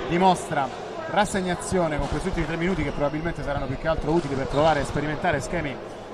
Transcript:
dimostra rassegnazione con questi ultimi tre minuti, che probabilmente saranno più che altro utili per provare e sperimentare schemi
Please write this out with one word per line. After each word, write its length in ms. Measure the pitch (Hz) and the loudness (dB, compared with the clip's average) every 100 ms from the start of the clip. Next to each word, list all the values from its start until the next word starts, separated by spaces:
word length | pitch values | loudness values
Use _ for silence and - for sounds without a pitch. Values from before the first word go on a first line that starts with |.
| 135 | 0
dimostra 580 | 170 190 175 - 147 127 - - - - | 4 6 6 0 -2 -2 -4 -10 -8 0
rassegnazione 880 | 190 208 196 185 170 - 185 160 143 | 2 2 0 0 -2 0 2 2 0
con 100 | 139 | 0
questi 180 | 151 190 | -2 -2
ultimi 180 | 170 156 | -2 -2
tre 80 | 165 | 0
minuti, 280 | 180 175 | 0 0
che 80 | 143 | 0
probabilmente 520 | 147 143 156 165 156 | 0 0 0 -2 -4
saranno 220 | 139 143 135 | -4 -2 -4
più 120 | 135 | -2
che 80 | 160 | -2
altro 240 | 156 147 | 0 2
utili 240 | 170 139 135 | 2 2 -2
per 120 | - | 0
provare 340 | 139 160 143 | 4 4 4
e 40 | 127 | 0
sperimentare 560 | 147 151 151 180 143 | -2 -2 0 0 0
schemi 340 | - 170 147 120 - - - | -2 -4 -4 -6 -10 -12 -12